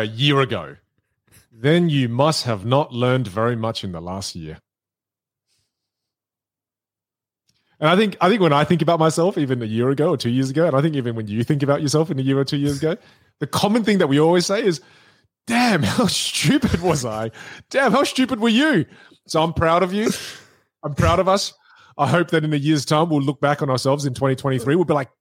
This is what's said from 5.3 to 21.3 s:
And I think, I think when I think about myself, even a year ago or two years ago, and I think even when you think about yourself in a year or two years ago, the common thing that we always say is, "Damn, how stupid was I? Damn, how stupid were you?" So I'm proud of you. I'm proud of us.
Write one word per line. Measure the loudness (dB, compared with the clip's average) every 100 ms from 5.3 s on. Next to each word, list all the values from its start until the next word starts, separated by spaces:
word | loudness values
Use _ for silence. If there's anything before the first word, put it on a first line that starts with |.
| _ _ _ _ _ _ _ _ _ _ _ _ _ _ _ _ _ _ _ _ _ _ _ _ _
And | 2
I | 2
think, | 2 2
I | 2
think | 4
when | 4
I | 4
think | 2 2
about | 2 2
myself, | 2 2 0 0
even | -2 -2
a | -2
year | -2 0
ago | 0 0
or | 0
two | -2
years | -2 0
ago, | 0 2
and | 2
I |
think | 0 -2
even | -4
when | -6 -4
you | -4
think | -2 0
about | 0 0
yourself | 0 0 0
in | -2
a |
year | 0 0
or |
two | 0 -2
years | -2 -2
ago, | -4 -4 -10 _ _ _
the | -4
common | 0 2 2
thing | 2 2
that | 2
we | 4
always | 4 2 0
say | -2
is, | -2 -2 -8 _ _ _ _ _ -4
"Damn, | 0 2 2
how | 0 0 0
stupid | -2 -4 -2 0 2 0 0
was | 0 0
I? | -2 -4 -6 -8 -18 -20 -6
Damn, | 0 2
how | 2
stupid | 2 0 -2 0
were | 2
you?" | 2 2 2 0 -8 -20 _ -4
So | 0
I'm | 0
proud | 0 2 2
of | 2
you. | 0 -2 -4 -10 -18 -20 _ _ _
I'm | -8
proud | 0 2 4
of |
us. | 2